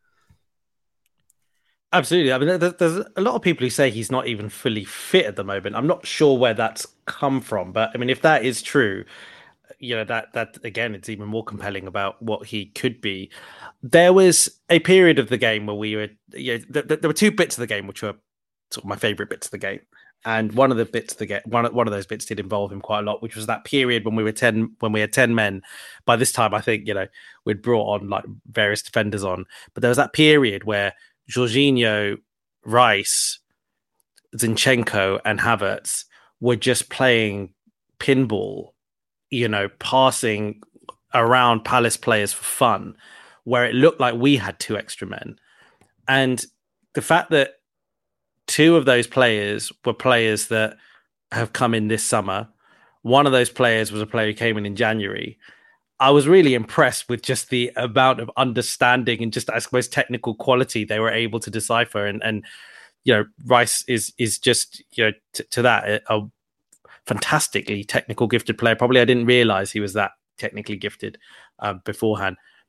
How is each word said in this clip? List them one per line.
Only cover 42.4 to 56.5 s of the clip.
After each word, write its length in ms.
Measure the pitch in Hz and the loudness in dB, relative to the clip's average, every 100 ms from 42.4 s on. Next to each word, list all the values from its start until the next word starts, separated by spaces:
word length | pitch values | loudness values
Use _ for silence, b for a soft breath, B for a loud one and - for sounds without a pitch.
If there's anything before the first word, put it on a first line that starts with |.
| - | -8
fun, 500 | - 123 98 98 - B B B B | 0 2 0 -4 -16 B B B B
where 220 | B 123 120 | B 0 0
it 100 | 120 | 4
looked 240 | 156 - | 4 4
like 160 | 123 117 | 0 2
we 220 | 135 135 | 2 2
had 200 | 95 - | -2 -8
two 200 | - 104 | -8 -8
extra 280 | - - 95 | -8 -12 -12
men. 320 | - - - b b b b b b - | -12 -14 -18 b b b b b b 0
And 360 | 135 131 127 - _ _ _ _ | 2 2 0 -6 _ _ _ _
the 80 | - | -6
fact 280 | - 165 - | 2 2 4
that 240 | 156 135 - _ _ _ _ _ _ _ _ - | 2 2 -4 _ _ _ _ _ _ _ _ -4
two 320 | - 156 170 | 4 6 6
of 80 | 135 | 6
those 220 | 123 117 | 4 2
players 680 | 135 123 107 104 107 - - | 2 2 2 -2 -4 -8 -8
were 100 | 123 | -8
players 540 | 107 131 120 113 107 - | -2 2 2 2 0 -2
that 300 | 113 107 - b b b _ _ | -2 -2 -6 b b b _ _
have 180 | 117 117 | -6 -6
come 220 | - 123 | -2 0
in 160 | 113 107 | 0 0
this 160 | 107 - | -2 -2
summer, 420 | 113 95 95 113 _ b b b b | -2 -2 -6 -8 _ b b b b
one 240 | 117 131 143 | 2 4 6
of 80 | |
those 160 | 127 120 | 4 2
players 420 | - 123 113 104 | 2 2 2 0
was 100 | 104 | -4
a 40 | 110 | -4
player 220 | 117 107 | -2 -2
who 60 | |
came 240 | 104 117 107 | -2 -2 -2
in 80 | 101 | -4
in 120 | 101 | -2
January, 600 | 113 110 101 101 - - b b b b _ - | 0 0 -4 -8 -12 -16 b b b b _ 0
I 120 | 135 | 4
was 160 | 147 139 | 6 8
really 260 | 190 151 | 6 6